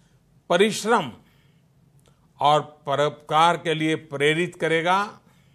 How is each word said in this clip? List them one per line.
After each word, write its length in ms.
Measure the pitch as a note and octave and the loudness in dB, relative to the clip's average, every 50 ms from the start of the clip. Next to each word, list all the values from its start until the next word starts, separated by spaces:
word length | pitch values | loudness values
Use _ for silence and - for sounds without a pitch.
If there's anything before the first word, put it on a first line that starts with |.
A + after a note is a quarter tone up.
| _ _ _ _ _ _ _ _ _ - | _ _ _ _ _ _ _ _ _ -2
परिश्रम 640 | F3 F3 G3+ A3 G3 - - G#3 A#3+ A3 E3+ B2+ G2+ - _ _ _ _ _ _ _ _ _ _ _ _ _ _ _ _ _ _ _ _ _ _ _ - | 0 2 2 0 0 -2 -2 0 0 0 0 -4 -8 -16 _ _ _ _ _ _ _ _ _ _ _ _ _ _ _ _ _ _ _ _ _ _ _ -2
और 220 | C3+ C#3+ D3 D3+ C#3+ - - - _ | 2 2 2 2 0 -4 -10 -14 _
परोपकार 720 | - C#3 C#3 D3 D3+ D3 - - - D3+ D#3 D#3+ E3+ E3+ D#3 | -4 -2 0 0 -2 -4 -6 -8 -2 2 4 4 4 2 0
के 160 | - E3 D#3 | -2 -4 -4
लिए 220 | D#3+ D#3+ D#3 D#3 | -2 -2 -2 -2
प्रेरित 600 | D3+ D#3 - C#3+ C#3 C#3+ D3 D#3 D#3+ F3 F3 F3 | -4 -6 -10 -6 -2 0 0 0 0 -2 -4 -6
करेगा, 480 | - E3+ D#3+ D#3+ E3 D#3+ F3 F#3 G3 G#3 G#3+ A3+ - _ _ _ _ _ _ _ | -6 -4 -2 -2 -2 0 0 0 0 -2 -4 -8 -16 _ _ _ _ _ _ _